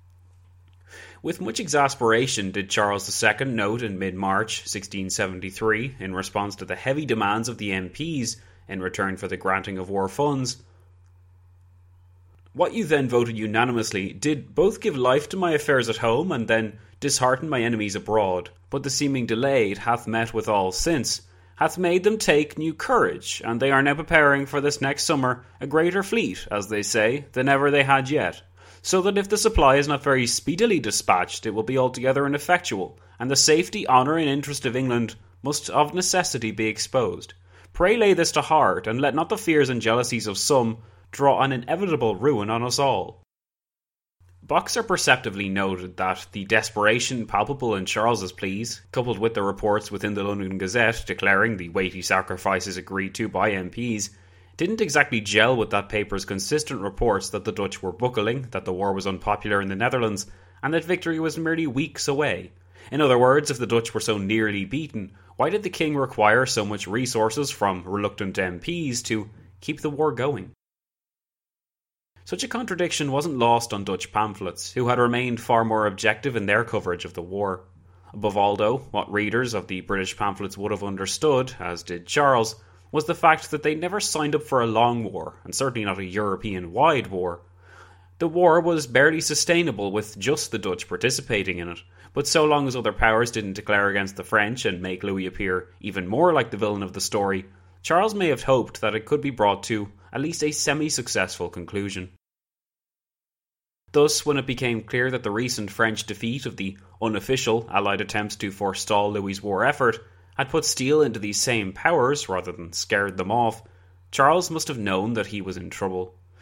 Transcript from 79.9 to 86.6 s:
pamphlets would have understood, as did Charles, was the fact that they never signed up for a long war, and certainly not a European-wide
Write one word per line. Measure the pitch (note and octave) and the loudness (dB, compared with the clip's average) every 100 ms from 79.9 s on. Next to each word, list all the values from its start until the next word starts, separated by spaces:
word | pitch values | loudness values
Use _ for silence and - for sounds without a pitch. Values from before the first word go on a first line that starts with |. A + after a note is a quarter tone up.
| G2 F#2 - | -4 -4 -4
pamphlets | G2+ G2 G2 G2 | -4 -4 -8 -6
would | G2+ | -4
have | G2+ G2+ | -4 -6
understood, | F#2+ F#2+ - D#3 C3 C3 - | -6 -6 -2 2 2 0 -6
as | F2 E2+ | -8 -8
did | - F2 E2+ | -10 -10 -4
Charles, | D3 C#3+ B2+ A2 - - - _ | 2 4 4 2 -4 -20 -20 _
was | D3+ D#3 | -4 -2
the | |
fact | E3 E3+ D#3+ - | 2 4 4 0
that | D3 | -2
they | D3+ D#3 | -2 -2
never | F3 G3+ | -2 -4
signed | - D#3 D3+ D3+ | -2 -2 0 0
up | |
for | - C3 | 2 2
a | A#2 | 4
long | A2 A#2+ A#2+ | 4 4 2
war, | G#2 F2+ D#2 - | -4 -6 -10 -14
and | - | -8
certainly | - C3+ A#2 | -4 -2 -2
not | G2+ F#2+ | -4 -4
a | F#2 | -4
European-wide | G2 G#2 F#2 A2 F#2 | -2 -2 -2 -4 -6